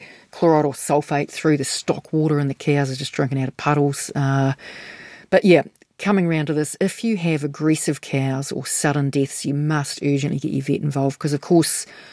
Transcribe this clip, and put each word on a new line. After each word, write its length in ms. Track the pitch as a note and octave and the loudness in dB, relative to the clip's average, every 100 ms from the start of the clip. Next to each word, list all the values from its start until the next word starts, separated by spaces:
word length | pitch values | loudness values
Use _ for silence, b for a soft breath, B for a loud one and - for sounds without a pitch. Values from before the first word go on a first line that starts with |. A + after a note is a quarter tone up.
| B B B | B B B
chloride 360 | - E3+ D#3 D3 | 0 4 4 2
or 80 | |
sulfate 580 | C3 - D3 D3 C#3+ D3 | -2 0 0 0 -2 -4
through 260 | - D#3+ D3 | -2 2 2
the 80 | C3+ | 0
stock 480 | - - D#3+ - | -4 -4 -4 -2
water 240 | D#3 D#3 D3 | 0 2 2
and 140 | C#3 | 0
the 20 | |
cows 380 | C3+ - C#3+ C#3 | -2 0 0 0
are 40 | C3 | -4
just 180 | C#3+ | -6
drinking 280 | - C#3+ C3+ | -2 -2 -2
out 60 | C3 | -4
of 100 | - | -2
puddles. 540 | D3+ D3 C#3+ C#3 - - | 0 2 2 0 -6 -2
Uh, 380 | C#3 C3+ C3+ C#3 B B B B B B B | 0 2 0 -2 B B B B B B B
but 120 | F#3+ | 4
yeah, 200 | G3+ E3 - - _ - | 6 6 4 -8 _ -6
coming 300 | G3 G3+ F3 | 0 2 2
round 180 | D#3+ D3+ | 0 0
to 80 | |
this, 240 | D3+ D3+ - | -2 -2 -2
if 240 | G3 - | -4 -2
you 140 | A#3 G#3 | -2 0
have 260 | E3+ D#3 | 0 0
aggressive 580 | D3+ C#3+ D#3 D#3+ - C#3+ | -2 -2 0 2 0 -4
cows 500 | - C#3 C3+ C3+ C#3 | -2 -2 0 -2 -4
or 120 | - C3 | -8 -6
sudden 420 | - D#3 C#3+ C#3 | -2 0 0 0
deaths, 340 | C#3+ C3+ - | 0 -2 -2
you 120 | - C#3 | -4 -2
must 480 | D3+ D3+ C#3+ - | 0 -2 -2 -4
urgently 340 | D3 C#3 C#3+ C#3+ | -2 0 0 -4
get 140 | D3+ | -4
your 120 | C3+ | -4
vet 180 | C3 C#3 | -2 -2
involved, 360 | D3 C#3 C#3 - | -2 0 -2 -2
'cause 160 | D3+ | -4
of 80 | C#3+ | -4
course, 460 | - F3 D#3 - - B B | 2 4 4 -2 -8 B B